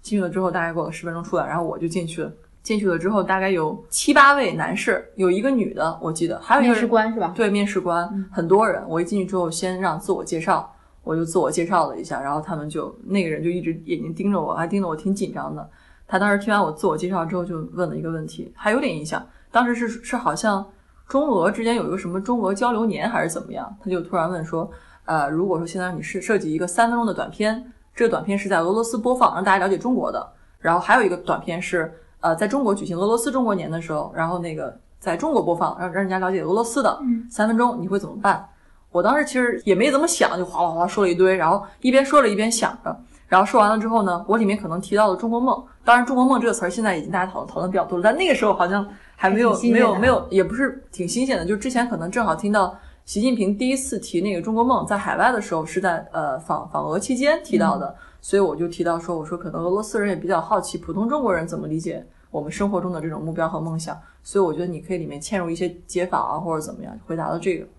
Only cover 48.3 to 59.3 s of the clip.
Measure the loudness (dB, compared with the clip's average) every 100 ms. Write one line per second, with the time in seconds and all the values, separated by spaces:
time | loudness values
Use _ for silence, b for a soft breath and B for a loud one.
48.3 | 4 2 2 2 0 -2 B B 0 2
49.3 | 4 4 4 4 4 4 4 4 2 2
50.3 | 2 2 0 -2 -4 -16 -8 -4 -2 0
51.3 | -2 0 -2 0 -2 -2 -2 -2 -2 0
52.3 | 0 2 2 2 B B B -8 -2 0
53.3 | 2 0 0 0 -2 -2 -8 -4 -2 -2
54.3 | -2 -2 0 2 2 0 -2 -2 2 2
55.3 | 2 -2 -4 -2 -2 0 -2 -4 -4 -4
56.3 | -4 -4 -6 -4 -6 -2 -4 -2 0 2
57.3 | 0 0 2 2 0 -4 -10 B B 0
58.3 | 2 2 0 -4 -2 -2 -2 -4 -6 -6